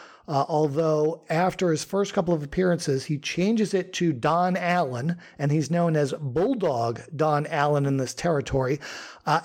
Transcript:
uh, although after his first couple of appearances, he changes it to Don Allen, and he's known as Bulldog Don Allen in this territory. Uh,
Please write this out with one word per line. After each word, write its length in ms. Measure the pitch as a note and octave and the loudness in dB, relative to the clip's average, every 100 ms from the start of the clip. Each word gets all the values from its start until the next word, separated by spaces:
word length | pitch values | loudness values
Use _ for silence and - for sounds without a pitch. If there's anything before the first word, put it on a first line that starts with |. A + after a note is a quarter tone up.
| - - - | -20 -18 -4
uh, 180 | C#3+ C#3 | 0 2
although 760 | D#3 D#3 C#3 D#3+ D3+ D3+ E3 - | 2 2 2 2 2 2 -2 -2
after 420 | D#3+ F#3 - F3+ | 0 0 0 0
his 120 | D#3 | 0
first 300 | - G3 G3 | -2 -2 -2
couple 220 | - D#3+ E3 | -2 0 0
of 80 | |
appearances, 640 | C#3+ - F#3 E3+ D#3+ C3+ - | -2 0 2 2 0 -2 -2
he 120 | D3 | -4
changes 560 | - - F#3+ A3+ G#3 | -4 -2 0 2 2
it 180 | F#3+ - | 0 -2
to 200 | - F3 | 0 0
Don 420 | C3 D3 E3 F#3 F3+ | 2 2 2 2 0
Allen, 600 | F3 F3+ D3 B2 D3 F3 - - | 0 0 0 -2 -4 -4 -8 -4
and 120 | C#3+ | 0
he's 200 | D3+ C3+ | 2 2
known 240 | E3+ E3+ D#3 | 2 2 2
as 180 | C#3 - | 0 -2
Bulldog 800 | C#3+ B2+ G#3 C4 F3+ B2 A#2 A2+ - C#3 | -4 0 0 0 0 0 -2 -4 -6 -2
Don 320 | D#3 D3 D3 | 2 2 0
Allen 400 | D#3 D3 D3 C#3 | 0 2 2 2
in 100 | C3+ | 0
this 160 | B2+ | -2
territory. 640 | - F3 D3+ B2 C3+ B2 D3 - - - - | -4 -2 0 0 -2 0 -2 -6 -14 -16 -10
Uh, 160 | - E3 | 0 0